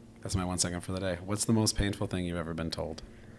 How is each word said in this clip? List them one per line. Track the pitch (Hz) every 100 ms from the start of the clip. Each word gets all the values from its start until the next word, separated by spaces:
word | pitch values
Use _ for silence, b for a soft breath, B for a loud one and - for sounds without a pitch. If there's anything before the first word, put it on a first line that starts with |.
| - -
That's | - 95
my |
one | 90 90
second | 90 87
for | 92
the | 92
day. | 95 85
What's | 92 104
the | -
most | 113 107 -
painful | 101 101 101
thing | 92
you've | 87 87
ever | 80
been | 82 82
told? | 82 80 85 - B B